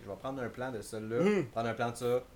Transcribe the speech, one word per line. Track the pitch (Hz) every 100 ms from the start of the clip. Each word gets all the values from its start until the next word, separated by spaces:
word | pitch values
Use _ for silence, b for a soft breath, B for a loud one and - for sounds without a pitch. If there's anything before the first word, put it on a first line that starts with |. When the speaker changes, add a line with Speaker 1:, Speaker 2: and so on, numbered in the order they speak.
Speaker 1:
Je | 101
vais | 95
prendre | 131 135
un | 117
plan | 123 127
de | 113
ça | - 110
là, | 110 117
Speaker 2:
Mm. | 190 202 123
Speaker 1:
prendre | 113 117
un |
plan | 113 120
de | 120
ça, | 120 123 -